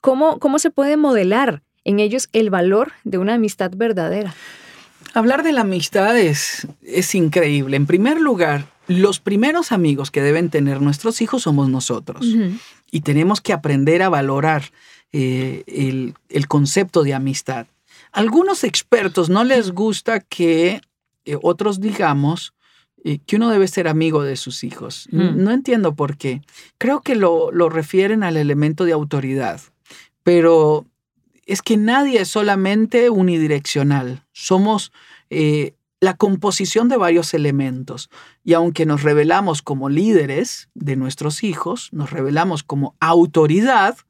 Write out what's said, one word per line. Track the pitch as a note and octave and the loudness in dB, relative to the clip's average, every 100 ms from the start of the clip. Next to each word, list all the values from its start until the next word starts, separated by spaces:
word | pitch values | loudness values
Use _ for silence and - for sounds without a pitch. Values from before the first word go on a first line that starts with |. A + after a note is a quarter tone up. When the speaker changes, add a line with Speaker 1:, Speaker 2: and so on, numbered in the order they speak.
Speaker 1:
¿Cómo, | - C4 D#4 D4+ | 0 2 2 2
cómo | D4 C#4 | 0 0
se | E4 | 0
puede | D4 C#4 D4+ | 0 0 2
modelar | D4 B3 F#3 G#3+ C4+ D3 _ _ | 2 2 2 2 0 -4 _ _
en | - G3+ | -2 0
ellos | G#3 B3 - | 0 -2 -2
el | A3 A3 | 0 0
valor | F#3+ F3+ G3+ C#4+ - | 2 2 2 0 -6
de | A3+ F#3+ | -6 -4
una | F#3+ | -2
amistad | A#3 G#3+ - F#3 F#3+ | 0 -2 -2 -8 -4
verdadera? | A#3 F#3+ E3 F#3 G3+ D#3 - - - - - _ - | -4 -2 -2 -4 -6 -12 -20 -20 -20 -20 -20 _ -6
Speaker 2:
Hablar | - A3+ C#4 | 0 2 2
de | D#4+ | 0
la | C#4+ | 0
amistad | G#3 F#3 D3+ - G3 A#3+ | 0 -2 -2 0 2 4
es, | F3+ D3 - - D3+ - | 2 0 -4 -8 -12 -18
es | - D3+ F#3 | -6 -4 -2
increíble. | G3 E3 E3 D#3 C#3+ C3+ C#3 | 0 2 2 2 0 0 0
En | C#3+ | 0
primer | F3 A3 D#4+ | 2 2 2
lugar, | D4+ A3 E3 C#3+ C#3+ _ _ | 0 2 0 0 -6 _ _
los | F3+ G3 F#3+ | 0 0 -2
primeros | - G3+ B3 D#4+ E4 | -2 0 0 0 -2
amigos | G#3 E3 C#3+ C#3 | 0 0 0 -4
que | - | -2
deben | C#3+ D3+ E3+ | 0 0 0
tener | D#3 C#3 C#3 | 0 0 0
nuestros | C#3+ D3 A3+ A3+ | 0 0 -4 -4
hijos | A3+ B3+ | -4 -2
somos | G#3 C#3+ C#3 | 0 0 0
nosotros. | C3 - A#2 - - A#3+ | -2 -4 -8 -8 -6 -2
Speaker 1:
Ujú. | A3+ G3 G#3 - - _ | 0 0 -4 -14 -20 _
Speaker 2:
Y | D#3+ | -6
tenemos | D3+ C#3+ E3+ G#3 | 0 2 2 0
que | - | -2
aprender | F#3 D3+ C#3 C#3 E3+ | -4 0 0 2 2
a | F#3+ | 2
valorar, | D#3+ C#3 C#3 D3+ D#3 C#3 _ _ - _ | 0 0 0 0 0 -4 _ _ -20 _
eh, | D3 C3 B2+ C3 C3 - | -4 -2 -2 -4 -8 -12
el, | - C3+ C3 B2+ - _ | -4 -2 -2 -6 -10 _
el | - C#3 | -4 0
concepto | D3+ C#3+ - G3 - | 2 2 2 2 2
de | D3 | 2
amistad. | C3+ C3+ C3+ - B2+ A#2 _ _ _ - | 0 -4 -6 -8 -10 -12 _ _ _ -12
Algunos | G#3 A3 B3 F#4 F#4 | -2 2 2 2 0
expertos | A#3+ - - A#3+ G3 D3+ E3 | -2 -4 0 2 2 0 0
no | F#3+ | 2
les | B3 C4 G3+ | 2 2 0
gusta | F3 A3 G3+ - A3+ | -2 -2 -2 -4 -6
que, | - - E3+ D#3+ E3+ G3+ _ _ _ _ | -6 -2 0 2 2 -2 _ _ _ _
eh, | - D3 | -10 -4
otros | E3+ E3+ G#3 G3 | -2 0 -2 -2
digamos | G#3 G3 F3 C#3+ C#3+ F3 - _ _ _ _ _ | -4 -2 0 0 0 -2 -8 _ _ _ _ _
eh, | - C#3+ - | -8 -8 -2
que | G#3 | 0
uno | A#3 | 2
debe | G#3+ F#3+ | 2 2
ser | F#3 E3+ | 0 -2
amigo | D#3 D#3+ D#3 | 0 0 -2
de | C#3+ C3+ | -6 -8
sus | - B2 | -10 -12
hijos. | - - - - - | -12 -14 -16 -16 -6
N-, | E3 F#3 | -2 0
Speaker 1:
Hmm. | D#3+ | 0
Speaker 2:
no | F#3+ | 0
entiendo | B3 C#4 A#3 F#3 | -2 -2 0 0
por | D3 C#3+ D3 | -2 -6 -6
qué. | C#3 B2+ - - - _ | -8 -8 -12 -20 -20 _
Creo | A#3 C#4+ | -2 -2
que | - | -2
lo, | B3 F#3+ E3+ E3 | 0 2 2 0
lo | E3+ E3+ | 2 0
refieren | D#3+ D3+ F#3+ G3 A3 | 0 -2 0 2 0
al | F#3+ D#3+ | 0 0
elemento | D3 C#3+ D3+ D#3 | 0 2 0 0
de | F3+ | 0
autoridad, | D#3+ D3 D3 C3 C3+ B2 - - _ _ - - _ | 0 -2 -4 -4 -4 -4 -8 -14 _ _ -20 -20 _
pero | - F3 E3 E3 D3+ D3+ - _ _ _ _ _ - | 2 6 6 6 6 2 -2 _ _ _ _ _ -6
es | F#3+ | -6
que | - A3 | 0 2
nadie | G#3+ B3+ C#4+ A#3+ | 4 2 4 2
es | F#3 | 2
solamente | A3 G#3+ G3 F#3+ G#3 A3 A#3+ A#3+ | 0 0 2 2 2 2 4 4
unidireccional. | G#3+ F#3 E3+ D#3 D3 C#3+ D3 C#3 C#3 B2+ B2+ _ | 4 2 2 0 0 -2 -2 2 0 -2 -10 _
Somos, | - - F#3 G3+ G#3+ - _ - - _ | -14 0 2 2 0 -4 _ -20 -20 _
eh, | - D3+ D3+ C#3 _ _ _ | -2 0 0 -2 _ _ _
la | F#3+ | -2
composición | F#3 G#3 F#3+ G3+ F#3 F#3+ G#3+ A#3+ | 2 0 0 -2 -2 -2 0 2
de | A#3+ | 2
varios | F3+ E3+ D#3+ | 2 2 0
elementos. | E3 D3 C#3 C3+ B2+ C3+ B2+ - - - _ | -2 0 0 -4 -6 -10 -14 -18 -20 -20 _
Y | - | 0
aunque | E3+ E3+ E3 D#3+ | 2 2 0 0
nos | D3 | 0
revelamos | D3 D3 D3+ F3 G3+ D3+ | 2 2 4 2 0 -4
como | - C3+ C3+ | -6 -6 -2
líderes | C#3+ G#3 G3+ C#3 C#3 B3 - - | 0 2 2 2 -2 -4 -8 -18
de | - C#3+ C3+ | -10 -6 -4
nuestros | C3 C3 D3 D3+ | -4 -6 -8 -6
hijos, | G#3+ E3 - A#3+ - | -6 -6 -6 -8 -10
nos | - C#3+ | -8 -8
revelamos | - C3+ D3 F3+ D#3 | -6 -2 0 0 -2
como | - C#3+ C#3 _ | -6 -4 -6 _
autoridad | D#3+ E3+ F3 E3 D#3 E3 A#3 B3+ G3 B3 | 0 4 4 4 2 4 2 2 2 -2